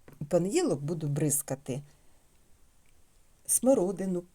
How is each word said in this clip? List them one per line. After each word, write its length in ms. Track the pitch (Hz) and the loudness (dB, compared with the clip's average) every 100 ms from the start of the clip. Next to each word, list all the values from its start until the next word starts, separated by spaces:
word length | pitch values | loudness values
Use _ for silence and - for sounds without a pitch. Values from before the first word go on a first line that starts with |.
| - - | -20 -12
в 60 | 143 | 0
понеділок 540 | 175 185 311 302 139 | 2 2 2 2 0
буду 280 | 143 165 151 | -2 -4 -2
бризкати 720 | 143 151 - - 135 - 131 - - - - _ _ _ - - _ - - - _ - _ - | 0 0 0 -4 -8 -6 -10 -10 -20 -20 -20 _ _ _ -20 -20 _ -20 -20 -20 _ -20 _ -2
смородину, 760 | - 247 262 180 185 190 175 - | 2 4 4 2 -2 -2 -4 -6